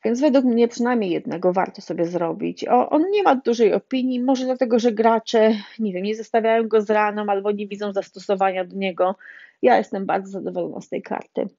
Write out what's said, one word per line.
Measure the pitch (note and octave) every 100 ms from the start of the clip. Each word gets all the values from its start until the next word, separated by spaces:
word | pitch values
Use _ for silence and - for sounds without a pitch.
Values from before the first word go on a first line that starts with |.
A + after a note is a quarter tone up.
| A3
Więc | A#3+
według | D4 C4+ B3+
mnie | A#3 A#3
przynajmniej | - A#3+ B3 G3
jednego | E3 - E3 F3+
warto | F#3 F3+ -
sobie | - F3+ E3+
zrobić. | F3 E3 F3 E3+ F3 -
O, | B3 -
on | D4+ F4
nie | G#4
ma | F#4 C4+
dużej | B3 A#3 A3
opinii, | G3 - C4 B3+ B3
może | B3 C4 B3+
dlatego, | B3+ B3+ A#3
że | A#3
gracze, | G#3 A3+ A3+ - A#3 A3 A3 G3+ -
nie | A3
wiem, | F3+
nie | G3 A3
zestawiają | A3 A#3 A3 A3+ A3+
go | A3
z | G3+
Raną | G#3+ G#3+ G#3 G#3
albo | G3 G3
nie | G#3 G#3
widzą | G3+ G#3
zastosowania | G3 G3 - F#3 G3 G3 F#3 F3+
do | F#3+
niego. | G3 F3 F3+ D4 - - - _
Ja | B3 A3
jestem | - G3+ F#3+
bardzo | G3 F#3+
zadowolona | G3 E3+ F3+ E3 -
z | -
tej | -
karty. | - - - - F#3+